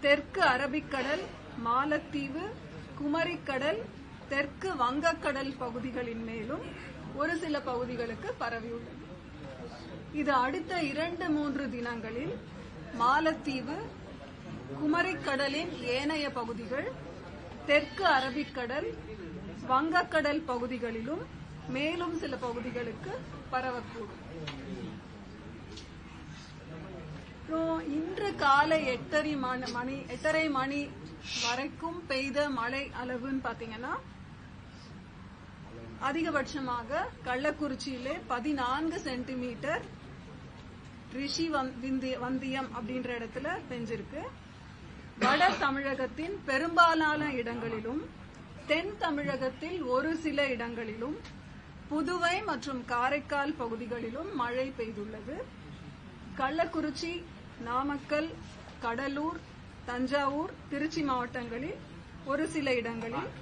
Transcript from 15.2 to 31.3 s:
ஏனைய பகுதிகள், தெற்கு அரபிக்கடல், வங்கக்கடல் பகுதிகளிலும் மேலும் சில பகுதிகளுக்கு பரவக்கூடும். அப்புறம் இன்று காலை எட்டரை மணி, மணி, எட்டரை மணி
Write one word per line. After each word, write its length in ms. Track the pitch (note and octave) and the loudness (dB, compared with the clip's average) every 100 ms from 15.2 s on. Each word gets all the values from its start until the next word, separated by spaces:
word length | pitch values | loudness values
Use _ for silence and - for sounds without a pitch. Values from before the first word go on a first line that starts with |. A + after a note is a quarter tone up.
| E4 C4+ C#4 C#4+ F4 B3+ | 2 4 4 2 0 -2
ஏனைய 520 | B3 B3+ C#4+ D#4 C#4+ | 0 2 2 2 0
பகுதிகள், 600 | B3 A#3 A3+ A3 C4 G#4 B4+ - - - - - - - | 0 -2 -2 -2 -2 -2 -4 -8 -10 -10 -10 -10 -4 6
தெற்கு 400 | D4 D4 - F#4 | 6 6 4 6
அரபிக்கடல், 840 | C4+ C4 B3+ - C4 A#3+ C#4 A4 - - G#4+ E4+ F#3 - - - | 6 4 0 -2 -2 -2 -2 -2 -4 -8 -8 -8 -8 -8 -6 4
வங்கக்கடல் 760 | C4 D#4+ F4 F4 D#4+ D4 D4 D#4 | 4 6 6 6 4 4 4 2
பகுதிகளிலும் 800 | B3 A#3+ B3 A#3 A3+ A#3 E4+ A#4+ - - - - | 0 0 -2 -2 -2 -2 -4 -4 -10 -12 -10 -4
மேலும் 480 | B3+ D4+ F4 F4 E4 | 0 2 2 0 -2
சில 180 | D4+ B3+ | -2 -2
பகுதிகளுக்கு 760 | B3 A#3+ A#3+ A#3+ A#3 A3 F4+ B4 - - - | -2 -2 -2 -2 -4 -4 -6 -6 -6 -10 -4
பரவக்கூடும். 720 | B3+ B3+ B3 G#3+ A3+ G3+ E3+ C#3 D#3+ D3+ C3+ - - - - - - - - G#2 - - A2 - - - - D3+ - - - D3+ D#3+ F#3 F3+ D#3 D3+ - - | -2 0 -2 -6 -8 -8 -10 -10 -8 -8 -8 -8 -8 -8 -8 -12 -14 -14 -14 -12 -12 -12 -12 -12 -14 -14 -14 -12 -12 -14 -14 -12 -12 -10 -10 -10 -12 -12 -12
அப்புறம் 520 | C4+ D#4+ E4 D#4+ D4+ | -2 0 2 2 0
இன்று 420 | D4 E4 F#4+ G4+ - | 0 0 0 -2 4
காலை 440 | D4 C#4 D4+ D#4+ C#4 | 8 8 8 6 4
எட்டரை 500 | A#3+ - D4+ D4+ C#4+ | 0 2 2 4 2
மணி, 360 | B3+ B3+ B3+ | 0 0 -2
மணி, 260 | A#3+ B3 C#4 C4 | -2 -2 -4 -6
எட்டரை 420 | B3 D#4 D#4 D#4+ | 0 4 4 4
மணி 400 | C4+ C4+ C#4+ C#4+ - - - - | 2 2 0 -2 -6 -12 -10 -6